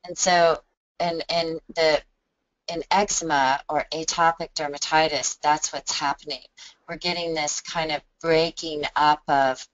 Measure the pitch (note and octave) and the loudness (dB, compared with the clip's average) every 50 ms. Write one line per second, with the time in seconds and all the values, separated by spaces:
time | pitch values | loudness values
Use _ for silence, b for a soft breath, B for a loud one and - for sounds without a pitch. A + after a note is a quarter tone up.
0 | - F3 F3 - - F#3+ F3+ F3 E3+ E3 D#3 - _ _ _ _ _ _ _ - | -12 -12 -6 -2 2 4 6 6 6 4 4 0 _ _ _ _ _ _ _ -4
1 | F3 F3 E3+ E3 - - E3+ E3+ E3 E3 E3 D#3+ _ - - E3 D#3+ D#3 D3+ D3 | -4 -4 -2 -4 -6 -4 -2 -2 -2 -2 -6 -8 _ -8 -2 2 2 4 2 2
2 | - _ _ _ _ _ _ _ _ _ _ _ _ - E3+ E3 C#3+ _ F3 G3 | -2 _ _ _ _ _ _ _ _ _ _ _ _ -10 -8 -8 -2 _ 2 2
3 | G#3+ G3+ - - E3+ D#3+ D3 C#3 C3+ C3 C#3 C#3 - - D3+ D3 - _ - D#3+ | 2 2 -2 -4 -2 0 2 2 4 2 2 0 -2 -4 -4 -4 -2 _ -6 -6
4 | D#3+ - - - E3+ E3 E3 - E3 - _ - D#3 D3 C#3+ C#3+ - - E3 D#3 | -4 -4 0 2 2 2 2 0 -10 -10 _ -6 -6 -6 -6 -6 -4 2 2 2
5 | D#3+ D#3 D3 C3 B2+ - - _ - D3 D3+ D3+ - - - C#3+ - - - - | 4 2 0 -2 -4 -4 -6 _ 0 0 2 2 -2 -6 -6 -8 -8 -6 -6 -2
6 | D3+ C#3 C#3 - - D3 C3+ B2+ - _ _ B B B B B _ - E3+ D#3+ | -2 -4 -4 -4 -8 -12 -12 -12 -14 _ _ B B B B B _ -14 -12 -6
7 | - F3 F3 E3+ E3+ E3 D#3+ D#3 D3 C#3+ - - - - - F3 D#3+ D#3+ D3+ C#3+ | -4 -4 -4 -2 -4 -4 -2 -2 -2 -4 -4 -6 -8 -6 -4 -4 -4 -2 -4 -6
8 | _ _ _ _ - E3 E3 D#3+ E3 E3+ - - - D#3+ D3+ D3+ C#3+ - _ C#3+ | _ _ _ _ 0 2 4 4 2 0 -4 -8 -10 -8 -6 -6 -6 -4 _ 4
9 | D3 D3+ D3+ D3 _ - D3 C#3 C3+ C3 B2+ - - _ | 4 4 4 2 _ 0 2 4 4 2 0 -2 -8 _